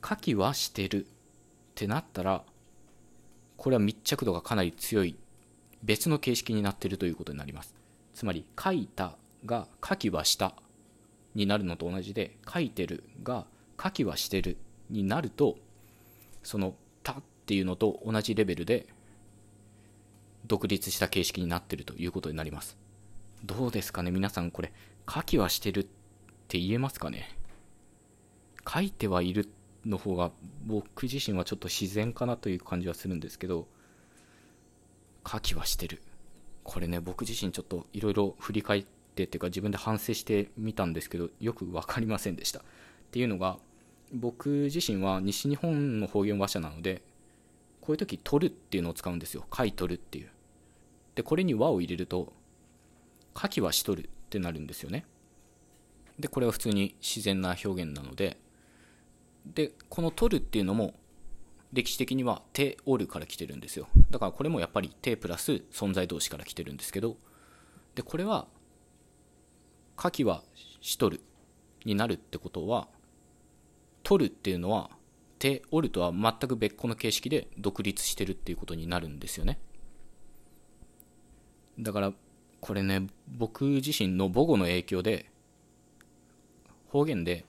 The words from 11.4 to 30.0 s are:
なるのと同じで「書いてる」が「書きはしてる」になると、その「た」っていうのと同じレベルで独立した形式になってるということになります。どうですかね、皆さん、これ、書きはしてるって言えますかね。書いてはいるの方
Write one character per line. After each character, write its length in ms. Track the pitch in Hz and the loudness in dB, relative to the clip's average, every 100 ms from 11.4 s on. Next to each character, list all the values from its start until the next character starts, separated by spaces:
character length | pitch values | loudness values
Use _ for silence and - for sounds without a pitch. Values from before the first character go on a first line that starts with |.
| 101 | 2
な 120 | 104 | 2
る 60 | |
の 140 | 95 85 | 0 -4
と 120 | 85 | -4
同 120 | 95 | -6
じ 120 | 95 | -6
で 220 | 104 95 - - | -4 -4 -6 -8
「書 80 | 180 | -4
い 100 | 143 | -4
て 160 | - 107 | -2 -4
る」 200 | 82 - - | -4 -12 -12
が 220 | 123 123 - - - - | -6 -6 -8 -20 -20 -8
「書 100 | 190 | -6
き 120 | - | -2
は 140 | 117 78 | -2 -2
し 100 | - | -2
て 140 | 95 | 0
る」 160 | 95 - - - - | -2 -4 -8 -18 -8
に 160 | 110 98 | -2 0
な 160 | 113 | 0
る 80 | 135 | -2
と、 280 | - 139 - - - - - - - - - | 2 2 2 -12 -20 -20 -20 -20 -20 -20 -18
そ 140 | - 107 | -8 -4
の 180 | 95 92 - - | -4 -4 -20 -14
「た」 120 | - | -10
っ 100 | 131 - - - | -10 -14 -20 0
て 80 | |
い 80 | 101 | 2
う 40 | 92 | 2
の 120 | 90 | 2
と 260 | 110 - 110 | 2 2 -2
同 140 | 110 | -2
じ 140 | 104 107 | 0 2
レ 80 | |
ベ 120 | 104 85 | 2 2
ル 100 | 82 | 0
で 220 | 120 - - - - - - - - - - - - - - - - - | 0 0 -20 -20 -20 -20 -20 -20 -20 -20 -20 -20 -20 -20 -20 -20 -20 -2
独 200 | 101 101 | 0 2
立 240 | 98 - | 0 -2
し 80 | - | 0
た 80 | 92 | 0
形 160 | 95 | 2
式 160 | 87 - | 0 -2
に 80 | 90 | -2
な 120 | 85 | -2
っ 40 | |
て 140 | - 76 | -4 -10
る 80 | - | -10
と 100 | - | -6
い 100 | 87 | -4
う 40 | |
こ 80 | 92 | -4
と 100 | 80 | -6
に 60 | 78 | -6
な 80 | |
り 80 | 78 | -6
ま 100 | 76 | -8
す。 160 | - - - - - - - - 104 | -12 -18 -20 -20 -16 -16 -16 -16 -8
ど 220 | 98 127 | -4 -2
う 40 | |
で 100 | 107 | -2
す 120 | - | -4
か 100 | - | -4
ね、 80 | 90 | -2
皆 180 | 92 101 | 0 0
さ 120 | - | -2
ん、 100 | 85 | -6
こ 100 | - | -4
れ、 120 | - - - - - | -10 -10 -20 -18 -8
書 140 | - | -6
き 140 | - 151 | 0 2
は 100 | 90 | 4
し 120 | - | 0
て 120 | 107 | -2
る 160 | 98 95 - - - - - - | -2 -4 -8 -20 -20 -20 -20 -4
っ 20 | |
て 60 | 92 | -2
言 120 | 90 | 0
え 60 | 113 | 0
ま 120 | 135 | 0
す 100 | - | -4
か 100 | 76 | -8
ね。 200 | 57 - - - - - - - - - - - - - - - | -8 -10 -6 -8 -8 -20 -20 -20 -20 -20 -20 -20 -20 -20 -14 -6
書 120 | - | -2
い 100 | 196 | -2
て 160 | - 107 | 0 0
は 140 | 90 | 2
い 100 | 90 | 2
る 160 | 92 101 - - - 113 | 2 0 -4 -20 -12 -4
の 120 | |
方 200 | 101 | -4